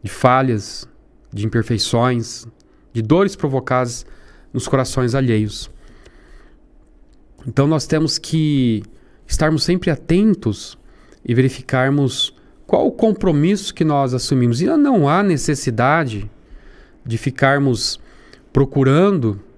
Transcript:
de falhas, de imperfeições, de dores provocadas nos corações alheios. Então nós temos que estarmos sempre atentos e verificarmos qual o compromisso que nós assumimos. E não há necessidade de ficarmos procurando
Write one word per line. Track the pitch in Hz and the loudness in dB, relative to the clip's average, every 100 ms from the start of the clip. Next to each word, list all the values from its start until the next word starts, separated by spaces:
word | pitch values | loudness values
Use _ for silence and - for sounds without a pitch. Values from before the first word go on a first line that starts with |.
de | 107 | -12
falhas, | - 127 131 131 107 - - - - _ _ - | 0 2 4 2 -2 -6 -16 -18 -20 _ _ -16
de | 101 | -6
imperfeições, | 107 117 107 113 - 117 123 123 113 - - _ _ _ _ | -2 -2 0 -2 0 0 0 0 -6 -12 -18 _ _ _ _
de | 117 | -6
dores | 110 170 196 | 2 2 2
provocadas | 196 147 135 131 127 123 120 - - - - - | -2 -2 -2 0 -2 -2 -6 -14 -20 -20 -20 -10
nos | 127 - | -8 -2
corações | 135 127 - 123 | -2 0 0 0
alheios. | 131 131 110 107 - - - - - - - - - - - _ - _ - - - - - 127 | 0 2 0 0 -6 -16 -20 -20 -20 -20 -20 -20 -20 -20 -20 _ -20 _ -20 -20 -20 -20 -14 -4
Então | 110 143 | 0 2
nós | 156 - | 0 0
temos | 156 160 - | 0 0 -4
que | - 160 151 143 123 110 - - _ _ | -2 0 2 2 0 0 -6 -20 _ _
estarmos | - - 156 156 | -6 -2 0 0
sempre | - 180 180 | 0 0 0
atentos | 147 - 175 214 185 113 101 - - - - - - | -4 0 2 4 2 -2 -4 -10 -20 -20 -20 -20 -14
e | - | -2
verificarmos | 120 131 131 - 131 131 143 135 - - - - - - | 2 2 -2 -4 0 0 2 0 0 -4 -4 -20 -20 0
qual | - | 2
o | 285 | 2
compromisso | - 220 202 190 147 160 202 - | 2 0 2 0 2 2 0 -4
que | - | -2
nós | 160 143 135 | 0 2 0
assumimos. | 123 - 135 120 117 | -2 0 2 2 2
E | |
não | 202 311 285 226 143 | 0 2 4 4 4
há | 175 | 2
necessidade | 202 151 - 139 - 113 127 160 139 104 104 - - - - - - - | 2 0 0 -2 -2 0 2 2 -2 -6 -10 -14 -20 -20 -20 -20 -20 -18
de | - 113 | -6 -4
ficarmos | 135 127 135 139 139 123 - - - - - - - | -4 0 0 2 0 0 -4 -8 -16 -20 -20 -20 -4
procurando | - 139 143 135 143 196 185 113 101 - | 0 0 2 2 4 2 2 -2 -4 -12